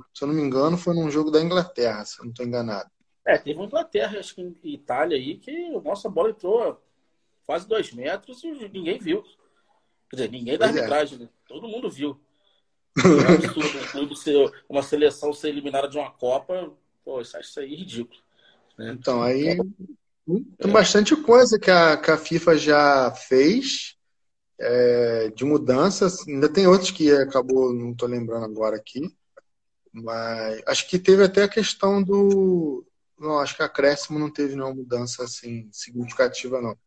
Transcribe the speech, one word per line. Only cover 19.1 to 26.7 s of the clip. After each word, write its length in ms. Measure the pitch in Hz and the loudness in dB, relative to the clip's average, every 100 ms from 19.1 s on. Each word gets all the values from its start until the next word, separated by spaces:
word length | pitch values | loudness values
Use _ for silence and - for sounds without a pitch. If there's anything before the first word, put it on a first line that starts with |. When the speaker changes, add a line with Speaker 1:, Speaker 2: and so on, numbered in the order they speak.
| 120 | 0
Speaker 1:
aí 340 | 120 131 151 175 190 - 190 - _ _ - | 0 0 0 -2 -4 -10 -20 -20 _ _ -6
Speaker 2:
Então, 180 | 190 277 - | -6 -6 -6
Speaker 1:
tem 120 | 202 | 2
Speaker 2:
é. 20 | |
Speaker 1:
bastante 440 | 214 180 208 208 311 | 4 4 4 4 2
coisa 420 | 262 240 247 208 | 6 6 6 4
que 120 | 196 | 4
a, 260 | 180 165 151 | 6 6 4
que 140 | - | 2
a 60 | 156 | 0
fifa 380 | - 165 165 156 | 0 0 4 4
já 540 | 147 147 147 139 123 | 4 4 6 4 2
fez, 840 | - - 131 147 233 269 - - - _ _ _ _ _ - | -2 2 4 6 4 -2 -6 -10 -18 _ _ _ _ _ -8
é, 720 | - 123 123 120 120 113 110 | -2 2 4 4 2 0 -2
de 140 | - | -2
mudanças. 840 | 139 147 143 127 175 190 190 180 156 | 0 0 2 4 2 2 0 -2 -8
Ainda 200 | 139 147 | 0 2
tem 140 | 151 | 4
outros 240 | 190 | 6